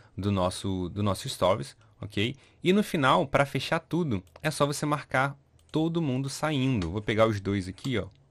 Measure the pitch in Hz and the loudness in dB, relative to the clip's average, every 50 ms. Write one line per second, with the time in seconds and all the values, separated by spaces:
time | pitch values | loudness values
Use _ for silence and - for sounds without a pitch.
0 | - - _ - 92 101 101 95 90 90 - - - 98 95 92 90 87 85 101 | -20 -16 _ -4 -2 0 2 2 2 0 0 -2 -4 -4 -2 -2 -4 -4 -4 -2
1 | 104 104 95 - - 139 - - - 90 95 - 139 - - _ _ _ _ _ | 0 0 -2 -2 -4 -10 -4 0 2 2 2 2 -2 -10 -14 _ _ _ _ _
2 | - 104 - 101 101 120 135 - - _ _ _ - 165 190 208 202 - - 170 | -14 -8 -4 -2 -2 -2 -4 -8 -16 _ _ _ 2 4 4 4 2 0 0 2
3 | 135 131 151 180 165 135 - 139 143 139 - 139 - - 165 165 - _ - 175 | 4 4 4 4 2 2 2 2 2 2 0 -6 -2 -2 -2 -4 -2 _ -2 -2
4 | 180 147 110 92 - - _ - - 156 147 - 147 143 147 - - 147 151 147 | 0 0 -2 -4 -4 -8 _ -6 -6 -4 0 0 0 0 0 -2 -2 -2 -2 -4
5 | - - - 131 131 139 135 - _ _ _ - _ _ - 151 160 170 165 170 | -4 -2 0 0 0 0 -2 -8 _ _ _ -20 _ _ -2 0 0 2 0 0
6 | 165 139 123 131 139 135 - - - 156 156 135 127 135 131 107 87 80 87 110 | 0 0 0 -2 -2 -4 -6 -4 -4 -2 0 2 2 2 2 2 0 -2 -2 -4
7 | 107 - 113 104 110 113 110 101 95 95 101 101 90 92 95 - - 143 123 104 | -2 0 4 4 4 4 4 0 -2 -2 -2 -2 -2 -4 -10 -8 -6 -4 -4 -2
8 | 90 90 - _ _ _ | -4 -6 -12 _ _ _